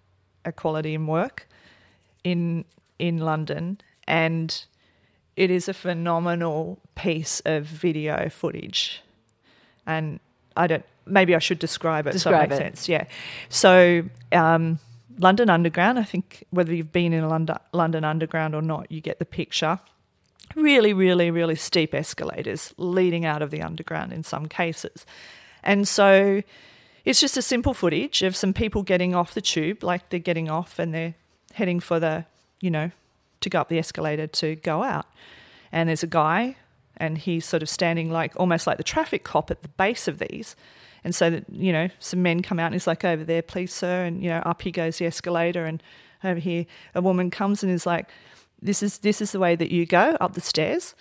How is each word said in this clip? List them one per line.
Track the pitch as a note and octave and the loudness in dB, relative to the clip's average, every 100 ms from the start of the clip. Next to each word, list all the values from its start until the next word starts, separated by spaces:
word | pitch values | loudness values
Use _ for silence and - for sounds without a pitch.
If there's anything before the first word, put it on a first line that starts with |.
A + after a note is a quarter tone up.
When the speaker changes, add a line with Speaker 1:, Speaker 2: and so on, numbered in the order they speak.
| _ _ _ _ F3 | _ _ _ _ -12
Speaker 1:
equality | - D#3+ D#3 D#3 | -6 -4 -2 -2
in | D#3 D#3 | -4 -2
work | D#3+ B3 - - _ _ _ _ _ _ _ | 0 -2 -6 -20 _ _ _ _ _ _ _
in, | F3+ F3 E3+ E3 - _ _ - | -2 0 0 -4 -6 _ _ -6
in | E3+ E3 | -2 -2
London, | D#3+ D#3 D3+ D3 E3+ G3+ _ _ - | -2 -2 -4 -4 -6 -8 _ _ -2
and | E3 D#3+ E3 D#3+ - - _ _ _ _ _ _ - | 0 0 0 -4 -6 -10 _ _ _ _ _ _ 0
it | F3+ | 2
is | F3+ F3 | 2 -2
a | |
phenomenal | F#3+ F3+ E3+ E3+ E3 F3 E3+ E3+ D#3 E3 F#3+ _ - | -6 -6 -4 -2 0 0 -2 -2 -4 -6 -10 _ -6
piece | G3 D#3+ D#3 - | -2 -2 -2 -4
of | - D#3 D3+ | -2 -2 -4
video | D#3 F3+ D3+ D3+ D3 D3+ | -4 -2 -2 -2 -2 -4
footage. | - D#3 - - - - - - _ _ _ _ _ _ _ - | -4 -6 -6 -6 -4 -4 -8 -18 _ _ _ _ _ _ _ -6
And | D#3+ D#3 D#3+ - _ _ - | -4 -4 -8 -16 _ _ 0
I | E3+ | 2
don't, | D#3+ - _ - | 2 -4 _ 2
maybe | G3 F3+ E3 | 4 6 6
I | |
should | - F3 | 2 -2
describe | E3 - E3 D#3 D3 | -4 -2 0 0 0
it | |
so | F#3+ E3 | 0 4
it | |
Speaker 2:
Describe | E3 D3 | 4 4
Speaker 1:
makes | C#3 | 2
Speaker 2:
it. | |
Speaker 1:
sense. | - - - | -2 -6 -2
Yeah. | D#3+ - - - - - | -2 -2 -10 -14 -16 -6
So, | - G3 F#3 F3 E3+ F3+ - - | 4 8 10 10 6 0 -10 0
um, | F3 D#3+ E3 E3 D#3+ - - - - | 4 6 4 2 -2 -6 -20 -20 2
London | F#3 G3+ A#3 | 4 6 6
Underground, | E3+ E3+ E3 F#3+ B3+ | 4 4 2 2 2
I | |
think | G#3 F#3 - - - | -2 -4 -6 -14 -4
whether | F3+ E3 | 0 0
you've | E3+ D#3+ | -2 -2
been | F3 E3+ | 0 2
in | E3 | 2
a | D#3 | 0
London, | D#3+ D#3+ - - | 0 -2 -4 -4
London | - E3 E3 | 0 0 0
Underground | D#3 D#3 D#3+ D#3+ D#3 D3+ | 0 -2 -2 -2 -2 -2
or | |
not, | D#3+ D3 - | -4 -4 -6
you | D#3+ | -10
get | - - | -8 -6
the | E3 | -6
picture. | - D#3 - D#3 F#3 - _ _ _ _ - - D#4 | -6 -6 -2 -2 -2 -6 _ _ _ _ -20 -10 2
Really, | D4+ C4+ G#3+ | 6 6 6
really, | F#3+ F#3 F3+ E3+ | 6 4 6 4
really | E3+ E3 D#3+ | 2 0 -2
steep | - F3 D#3 | -2 0 0
escalators | C#3 D#3+ - - - - G#2 - - | -2 -6 -6 -8 -6 -6 -8 -10 -6
leading | F3+ F#3 F#3 E3+ E3 | -2 2 2 2 -2
out | D3+ | -2
of | D3 | -4
the | D3+ | -6
underground | D#3+ D#3+ - D#3 - | -8 -10 -8 -8 -8
in | - | -10
some | D#3+ C#3+ D#3 | -8 -8 -6
cases. | - E3+ D#3+ - - - - - - - - | -4 -4 -4 -12 -14 -20 -20 -20 -20 -20 -6
And | - G3+ G3+ | 0 2 2
so | - G3 G3 G3 G3 - - - - _ _ | 4 8 8 6 2 -4 -14 -20 -20 _ _
it's | - C4 | 0 2
just | C#4 C4 | 2 0
a | |
simple | - B3 F#3+ | 0 0 0
footage | - F3 D#3 C#4 - | 0 0 0 0 0
of | F#3+ F#3 | 0 0
some | F#3+ | 0
people | F#3+ A3+ G#3 | 0 0 -2
getting | G3 F3+ F3+ F3+ | 0 2 2 0
off | E3+ | -2
the | - | -4
tube, | - E3+ D#3 G#3+ | -2 0 -2 -2
like | F3+ F3 - | -2 -4 -4
they're | F3+ | -4
getting | E3+ E3 D#3+ | -2 -2 -2
off | D#3 F3 - | -4 -6 -6
and | E3+ | -4
they're | D#3+ E3 E3 _ _ _ | -4 -6 -8 _ _ _
heading | - F#3+ F3 | -4 0 0
for | - E3 | 0 0
the, | D#3+ D#3+ E3 _ _ _ | 0 -2 -6 _ _ _
you | F#3 | -2
know, | D#3 E3 - _ _ _ _ | -2 -2 -8 _ _ _ _
to | G3 | -4
go | E3+ | -2
up | C#3+ | 0
the | E3 | -2
escalator | D#3+ - D#3 D3+ D#3 | -2 -4 -4 -4 -4
to | - D#3 D#3 | -4 -4 -4
go | E3 D#3 | -4 -2
out. | C4 D3 - _ - - - - _ | -2 -4 -6 _ -20 -20 -20 -20 _
And | E3 E3 | -2 0
there's | D#3 | 0
a | E3 | 0
guy | E3+ D3+ F3 B3 C4+ _ _ _ - | 2 2 2 -2 -6 _ _ _ -8
and | E3 D#3 | -6 -4
he's | F3+ E3 - | -4 -4 -2
sort | E3+ | -4
of | D#3 | -2
standing | - F3 E3 D#3+ | -2 0 0 -2
like, | E3 D#3 - | -2 -4 -2
almost | F3+ E3 - | 0 2 0
like | - | -2
the | |
traffic | - D#4 D#4+ - | -2 -4 -2 -4
cop | - D3+ - | -2 -2 -2
at | - | -8
the | D3+ | -8
base | - F#3+ A#3+ - | -2 0 0 -4
of | D3 | -6
these. | - - A3 - - - - - | -8 -10 -14 -16 -20 -20 -20 -12
And | F3 | -6
so, | - E3+ | 2 2
that, | E3 - | 2 -6
you | - F#3+ | -4 0
know, | D#3+ F3 - | 0 -2 -6
some | - F3+ | -6 0
men | F3+ E3 | 2 0
come | F3+ E3+ | -2 -2
out | E3 | -2
and | |
he's | F3 F3+ | -2 -2
like, | E3 F#3 | 0 0
"Over | D#3+ | -2
there, | D#3+ E3 | 0 -2
please, | E3 F#3 F3+ | -2 -6 -6
sir." | - F3+ F3+ F3 | -4 -4 -2 -4
And, | F3+ | -4
you | F3+ | -2
know, | E3 | -2
up | - E3+ | -2 -4
he | F#3 | -6
goes | E3+ E3 D#3+ | -4 -4 -2
the | E3+ | -4
escalator. | - F3+ E3+ E3+ F3 | -4 -4 0 0 -2
And | D#3+ D#3+ - - - _ | -4 -8 -12 -20 -20 _
over | F#3+ E3+ | -4 -4
here, | E3+ E3+ E3 - - F3+ | -2 -4 -4 -12 -8 -2
a | |
woman | F#3 F3+ F3+ | 2 2 0
comes | - G3 G3+ | -2 -2 0
and | F#3+ | 0
is | F3 F3 | 0 0
like, | E3+ - - - - _ _ | -2 -4 -16 -20 -20 _ _
"This | - G3+ | -4 -2
is, | G#3 - | -2 0
this | G#3 G#3 | 0 0
is | G#3 | -2
the | F#3+ | 0
way | F3+ E3+ | 2 2
that | E3+ | 2
you | F3 E3+ | 0 2
go | F3+ B3 E4 | 4 4 2
up | F3+ | -2
the | F3+ | -4
stairs." | - - D#3+ D#4+ - - | -2 0 0 -2 -4 -14